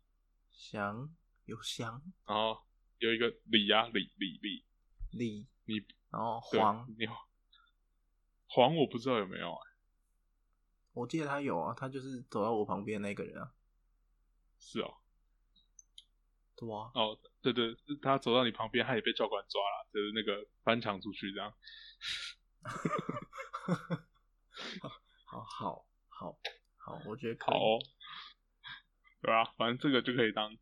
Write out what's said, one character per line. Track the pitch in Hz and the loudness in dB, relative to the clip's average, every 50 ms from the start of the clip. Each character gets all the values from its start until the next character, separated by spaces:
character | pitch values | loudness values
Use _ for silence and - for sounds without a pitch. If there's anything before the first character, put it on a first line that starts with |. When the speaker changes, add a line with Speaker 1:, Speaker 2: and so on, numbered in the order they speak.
| _ _ _ _ _ _ _ _ _ _ | _ _ _ _ _ _ _ _ _ _
Speaker 1:
翔， | _ - - - - 107 101 101 104 117 139 151 165 - _ _ _ _ _ | _ -20 -16 -10 -6 -4 -4 -4 -4 -6 -8 -10 -12 -18 _ _ _ _ _
有 | - 110 110 | -14 -14 -10
翔。 | - - - - 120 113 113 127 147 185 - _ _ | -10 -10 -8 -6 -8 -8 -8 -10 -14 -16 -18 _ _
Speaker 2:
然 | - 104 | -2 0
后 | 107 110 110 113 - - _ _ _ _ _ _ - | 2 2 2 0 -4 -10 _ _ _ _ _ _ -2
有 | 113 113 | 2 2
一 | 117 113 | 4 4
个 | 120 113 - - _ | 2 0 0 -4 _
李 | - 113 110 101 101 | 2 4 4 6 8
啊， | 104 110 117 120 | 6 6 6 4
李， | 113 101 92 - _ | 0 -2 -2 -2 _
李， | - 101 90 - - | -8 -6 -6 -6 -6
李。 | - 104 90 - - _ _ _ _ _ _ - - - | -6 -6 -6 -8 -10 _ _ _ _ _ _ -10 -10 -8
Speaker 1:
李。 | - 113 123 113 107 104 - - _ _ _ | -6 -4 -4 -4 -6 -8 -12 -16 _ _ _
Speaker 2:
你， | - 110 107 98 - - _ _ _ | -6 -6 -6 -6 -8 -14 _ _ _
Speaker 1:
然 | - 107 | -6 -4
后 | 110 117 110 120 | -2 -2 -2 -4
黄。 | - - - 107 110 104 104 113 123 | -4 0 2 4 4 4 4 0 -4
Speaker 2:
对， | 127 110 110 | -12 -6 -6
你 | 113 | -6
好。 | 104 - - - _ _ _ _ _ - _ _ _ _ _ _ _ _ _ _ _ _ _ _ _ _ _ _ | -6 -6 -10 -14 _ _ _ _ _ -20 _ _ _ _ _ _ _ _ _ _ _ _ _ _ _ _ _ _
黄 | - - 135 123 131 165 | 2 6 8 8 8 8
我 | 165 135 | 4 2
不 | - - 117 | 2 2 -2
知 | 117 135 | -2 0
道 | 123 113 | 2 2
有 | 98 | 0
没 | 92 90 87 | -2 -4 -6
有 | 87 85 | -6 -6
啊。 | 80 - - - _ _ _ _ _ _ _ _ _ _ _ _ _ _ _ _ _ _ _ _ _ _ _ _ | -6 -8 -12 -18 _ _ _ _ _ _ _ _ _ _ _ _ _ _ _ _ _ _ _ _ _ _ _ _
Speaker 1:
我 | _ 123 120 | _ -8 -6
记 | 123 - 160 | -4 -2 -2
得 | 151 | -2
他 | 139 - 143 | -2 -2 -2
有 | 143 127 87 85 | -2 0 0 0
啊， | 78 98 | 0 -2
他 | 120 - 135 131 | -4 -4 -6 -8
就 | 135 135 | -6 -8
是 | 131 135 131 120 | -8 -8 -10 -10
走 | 123 - - 113 | -10 -6 -2 0
到 | 101 113 | 2 2
我 | 117 107 104 | 2 2 2
旁 | - 95 98 104 | 0 -2 -2 -2
边 | 107 107 101 | -4 -4 -4
那 | 101 101 101 | -4 -4 -4
个 | 101 - | -6 -6
人 | - - - | -8 -10 -12
啊。 | - - - _ _ _ _ _ _ _ _ _ _ _ _ _ _ _ _ _ _ _ _ _ | -12 -12 -14 _ _ _ _ _ _ _ _ _ _ _ _ _ _ _ _ _ _ _ _ _
Speaker 2:
是 | - - - 113 | -20 -8 -6 -6
哦。 | - - - - _ _ _ _ _ _ _ _ _ _ _ _ _ _ _ - _ _ _ - - _ _ _ _ _ _ _ _ _ _ | -6 -6 -10 -16 _ _ _ _ _ _ _ _ _ _ _ _ _ _ _ -20 _ _ _ -20 -20 _ _ _ _ _ _ _ _ _ _
Speaker 1:
对 | - 117 113 | -12 -8 -6
啊。 | 107 104 107 117 - | -6 -6 -8 -2 2
Speaker 2:
哦， | 123 110 107 110 - - - _ _ | 2 2 2 2 -4 -12 -20 _ _
对， | - 135 | 0 2
对， | 117 120 117 113 117 - _ - 147 139 | 2 2 2 0 -2 -6 _ -10 -8 -2
他 | - 135 135 139 | 2 2 2 4
走 | - 120 117 | 4 6 6
到 | 127 127 | 6 6
你 | 117 | 4
旁 | 104 - 113 110 | 2 0 -2 0
边， | - 120 113 | 0 0 2
他 | 120 127 | 2 0
也 | 110 | 2
被 | - 120 | 2 0
教 | 113 - 117 101 | 0 2 0 0
官 | 110 101 - - | 0 -2 -4 -2
抓 | - 101 | -2 0
了， | 101 101 101 - - - | 0 0 -2 -4 -8 -4
就 | - 107 | -2 -2
是 | 104 104 | -2 0
那 | 107 110 107 | 0 -2 0
个 | 110 101 104 107 - _ _ _ | 0 -2 -2 -6 -10 _ _ _
翻 | 113 113 120 | 2 2 2
墙 | 113 110 101 92 | 2 -2 -4 -4
出 | - 104 | -6 -8
去 | 95 - - 98 | -8 -6 -8 -6
这 | 98 98 | -6 -6
样。 | 98 107 - _ - - - - - - - _ - - - - - - - _ _ _ _ _ | -8 -8 -10 _ -20 -20 -20 -18 -20 -20 -18 _ -8 -8 -8 -8 -8 -12 -14 _ _ _ _ _
Speaker 1:
<laughs> | - - - - - - 622 539 - - - 587 - - - 539 539 - - - - - 175 - - - 170 - - _ _ _ _ _ _ _ _ _ - - - - - - - - - - _ _ _ _ _ | -12 -10 -6 -4 -2 -2 -2 -2 -4 -6 -8 -8 -10 -12 -14 -14 -12 -10 -10 -8 -4 -2 -4 -4 -4 -6 -8 -8 -8 _ _ _ _ _ _ _ _ _ -14 -12 -10 -10 -10 -10 -12 -14 -14 -16 _ _ _ _ _
好， | - - 113 110 | -16 -14 -14 -14
好， | - - - 110 92 - - - _ _ _ _ _ | -12 -10 -6 -6 -6 -6 -6 -12 _ _ _ _ _
好， | - - 95 90 - - - - - - _ _ _ | -16 -12 -12 -12 -10 -10 -12 -12 -12 -14 _ _ _
好， | _ - - - - - | _ -14 -12 -12 -10 -10
我 | - 110 | -10 -8
觉 | - 120 113 | -6 -6 -6
得 | 117 | -6
可 | - - - | -2 2 4
以。 | - | 4
Speaker 2:
好 | - | 6
哦。 | 104 110 110 117 131 - _ _ - - - - - - - _ _ _ _ _ - - - - - _ _ _ _ _ _ _ | 6 6 6 4 2 -4 _ _ -16 -14 -14 -14 -14 -16 -18 _ _ _ _ _ -14 -14 -14 -14 -18 _ _ _ _ _ _ _
对 | - 113 | 2 4
啊， | 113 113 113 - - | 6 6 6 4 0
反 | - 117 117 | 0 0 2
正 | 123 131 | 2 2
这 | - 151 | 2 4
个 | 135 120 | 4 4
就 | 113 123 123 | 4 4 4
可 | 131 117 | 4 4
以 | 110 | 4
当 | 98 107 107 107 110 - | 4 2 -2 -2 -4 -10